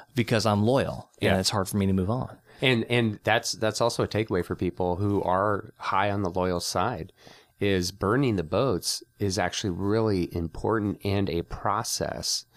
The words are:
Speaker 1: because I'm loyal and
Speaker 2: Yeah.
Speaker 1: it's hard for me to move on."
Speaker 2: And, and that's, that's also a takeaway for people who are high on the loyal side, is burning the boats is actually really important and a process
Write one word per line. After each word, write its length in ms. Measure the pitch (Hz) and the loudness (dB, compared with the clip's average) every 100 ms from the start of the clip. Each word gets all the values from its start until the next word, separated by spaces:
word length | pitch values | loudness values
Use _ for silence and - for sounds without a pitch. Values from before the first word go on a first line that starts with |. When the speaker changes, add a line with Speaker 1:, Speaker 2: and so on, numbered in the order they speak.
| - - | -4 -2
Speaker 1:
because 280 | 110 113 107 | 2 2 4
I'm 180 | 101 | 4
loyal 460 | 107 131 80 65 - - | 4 4 2 -4 -12 -2
and 120 | - | 2
Speaker 2:
Yeah. 60 | 95 | 2
Speaker 1:
it's 120 | 95 | 2
hard 180 | 110 92 | 0 0
for 80 | 107 | 0
me 100 | 98 | 2
to 60 | |
move 180 | 95 92 | 2 2
on." 260 | 123 127 - - - | -2 -4 -10 -20 -2
Speaker 2:
And, 240 | 135 120 110 | 2 2 2
and 300 | 120 113 104 | 2 2 0
that's, 300 | - 113 - | 2 2 0
that's 280 | - 110 - | -2 -2 0
also 220 | 120 - | 0 0
a 60 | 104 | 0
takeaway 360 | 104 113 95 | 0 0 0
for 120 | 87 90 | -2 -2
people 400 | 90 - 90 87 | -4 -2 -2 0
who 260 | 101 98 | 0 0
are 500 | 87 92 104 101 - - | 2 2 2 0 -4 -10
high 340 | - - 202 | -2 0 2
on 120 | 101 | 0
the 80 | 95 | -2
loyal 280 | 92 92 87 | 0 0 0
side, 540 | - 92 101 101 - _ - - _ - | -2 -2 -2 -4 -10 _ -20 -20 _ -4
is 320 | 101 95 87 | 0 2 0
burning 420 | - 98 123 139 | -2 0 2 2
the 80 | 98 | 0
boats 580 | 80 95 135 87 - - - - | 0 0 0 0 -2 -6 -8 -4
is 180 | 101 95 | -2 0
actually 320 | 90 - 104 | -2 -2 -4
really 640 | 87 98 110 110 98 85 | -2 0 2 2 2 0
important 640 | 90 82 - 104 110 104 - | -2 -4 -4 -2 0 0 -2
and 260 | 98 98 98 | -2 0 0
a 120 | 85 | -2
process 1040 | 87 - 110 101 120 - 73 - - - - | -4 -4 -2 -2 -2 -4 -4 -6 -6 -6 -8